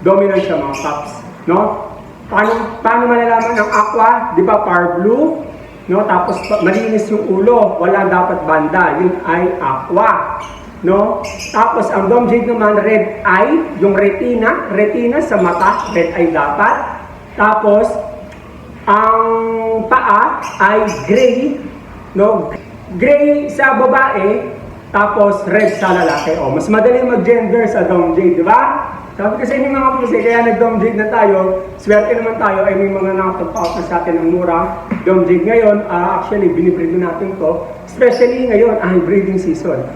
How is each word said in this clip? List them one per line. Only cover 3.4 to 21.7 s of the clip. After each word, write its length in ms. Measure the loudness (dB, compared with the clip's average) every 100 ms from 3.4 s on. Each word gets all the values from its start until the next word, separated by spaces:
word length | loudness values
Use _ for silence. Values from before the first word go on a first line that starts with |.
| 0 -2
ang 140 | 0
aqua? 360 | 0 0 2 2 2 0 0
Di 80 | 2
ba, 160 | 2
par 400 | 2 0 0 0
blue? 480 | 0 2 0 -2 -10 -16 -20 -20 -4
No, 140 | -2 0
tapos 320 | 0 0 -4 -2
pa-, 180 | 0
malinis 460 | 2 0 0 -2 0
yung 140 | -2 0
ulo, 480 | 2 4 4 2 0
wala 240 | 0 2 2
dapat 400 | 2 0 -2 0
banda, 540 | 0 2 2 0 2
yun 160 | 0 -2 -2
ay 220 | 0 0 -2
aqua, 800 | -4 -4 -2 0 2 0 -2 -8 -10 -16 -18 -8 0
no? 320 | 2 2 -2 -6 -10 -6
Tapos 400 | 0 0 0 -2
ang 160 | 0 2
Dom 220 | 2 4
Jade 180 | 0 0
naman, 320 | 0 2 2
red 400 | 2 2 0 -2 0
eye, 320 | 2 2 2 -2 0
yung 140 | 0 2
retina, 760 | 2 0 -2 0 0 -2 -4
retina 480 | -2 0 0 0 0
sa 220 | 0 0
mata, 500 | 0 0 0 0 -2
red 240 | -2 -2 0
eye 160 | 0
dapat. 720 | 0 -2 0 0 0 -4 -10 -14 -18 -18 0
Tapos 560 | 2 2 2 2 2 -2 -8 -12 -16 -18 -20 -20 -20 -12 0
ang 340 | 2 4 2 2 -2 -2 -4 -2 -4 0
paa 480 | 0 2 2 2 -2 -10 -2
ay 240 | 2 2 0 -4 0
gray, 500 | 2 4 2 -2 -4 -10